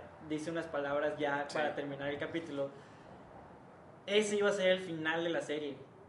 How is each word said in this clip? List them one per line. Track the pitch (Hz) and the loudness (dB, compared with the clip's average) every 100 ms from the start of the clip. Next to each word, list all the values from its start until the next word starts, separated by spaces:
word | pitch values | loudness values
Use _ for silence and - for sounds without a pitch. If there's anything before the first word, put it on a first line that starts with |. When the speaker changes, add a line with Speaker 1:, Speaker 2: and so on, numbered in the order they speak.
| - - 156 | -8 -12 -4
Speaker 1:
dice | 151 160 | -2 -2
unas | 165 156 | -2 -2
palabras | 147 143 147 147 147 | -2 0 2 2 2
ya | 143 143 143 | 2 2 0
Speaker 2:
Sí. | 156 | 0
Speaker 1:
para | 147 | 0
terminar | 147 143 139 143 | 0 -4 -4 -4
el | 143 | -2
capítulo, | 156 160 147 143 139 - - - - - - - - - - - - - - | -2 -4 -2 -2 -2 -6 -16 -18 -18 -18 -16 -18 -18 -18 -20 -20 -20 -14 2
ese | 208 208 208 | 4 6 4
iba | 202 | 4
a | |
ser | 202 185 | 6 6
el | 185 | 4
final | 185 165 160 165 | 2 0 2 2
de | 170 | 2
la | 151 | 0
serie. | 147 151 147 131 - - | 0 -2 -2 -6 -12 -16